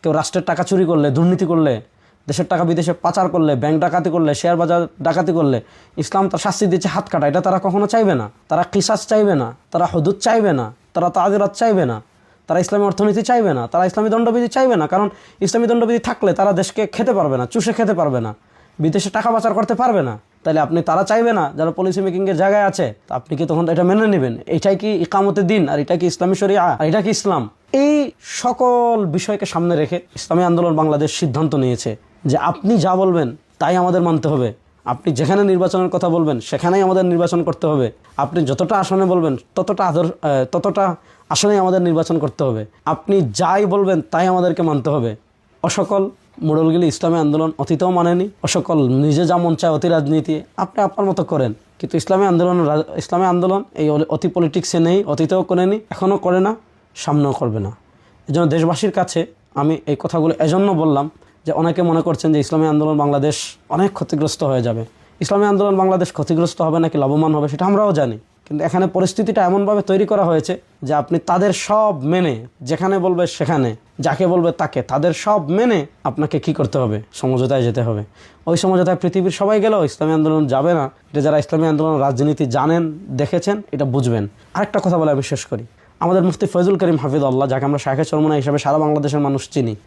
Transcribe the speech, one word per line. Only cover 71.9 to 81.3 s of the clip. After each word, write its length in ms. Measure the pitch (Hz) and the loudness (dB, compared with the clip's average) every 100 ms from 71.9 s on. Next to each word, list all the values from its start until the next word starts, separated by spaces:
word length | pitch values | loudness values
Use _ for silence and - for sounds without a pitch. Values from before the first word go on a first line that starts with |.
| 160 | 0
মেনে, 440 | 135 180 170 113 117 _ | -2 0 0 -4 -10 _
যেখানে 380 | 127 160 185 196 | -6 -2 0 0
বলবে 280 | 185 175 175 | 0 0 -2
সেখানে, 500 | - 143 156 123 110 _ - | -2 -2 0 0 -4 _ -4
যাকে 260 | 143 143 180 | -4 0 2
বলবে 260 | 180 170 | 2 0
তাকে, 300 | 165 156 135 | -2 -4 -4
তাদের 300 | 123 135 170 | -2 0 0
সব 360 | 156 214 208 147 | -2 0 0 0
মেনে 380 | 185 247 196 143 _ | 0 2 0 -2 _
আপনাকে 360 | 139 139 151 147 | -8 -4 -2 -2
কি 120 | - | -2
করতে 260 | 151 113 143 | -2 -2 0
হবে? 240 | 120 107 110 | -2 -2 -8
সমঝোতায় 500 | - 131 127 131 135 | -6 -2 0 0 0
যেতে 200 | 120 113 | 0 0
হবে। 220 | 117 104 104 _ - _ - | -2 -4 -6 _ -20 _ -2
ওই 100 | 165 | 0
সমঝোতায় 400 | 190 185 180 180 | 2 2 2 0
পৃথিবীর 340 | 180 190 180 | 0 0 -2
সবাই 300 | - 202 214 | 0 0 2
গেলেও 240 | 214 214 | 2 2
ইসলামী 280 | 147 - 156 | 0 -2 0
আন্দোলন 340 | 160 156 156 143 | 2 2 2 2
যাবে 280 | 131 156 | 0 2
না। 160 | 170 131 _ _ | 0 -2 _ _
এটা 80 | 147 | -2
যারা 180 | 147 | 2